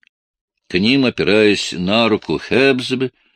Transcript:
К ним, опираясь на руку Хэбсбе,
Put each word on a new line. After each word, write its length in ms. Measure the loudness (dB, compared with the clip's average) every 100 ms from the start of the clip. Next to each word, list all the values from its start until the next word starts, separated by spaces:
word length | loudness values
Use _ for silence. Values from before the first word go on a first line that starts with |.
| _ _ _ _ _ _ _
К 100 | -2
ним, 280 | 0 2 0
опираясь 680 | 0 0 4 4 2 -4
на 360 | -6 -2 0 0
руку 280 | -2 -2 -6
Хэбсбе, 760 | -2 2 2 0 -4 -4 -6 -8 _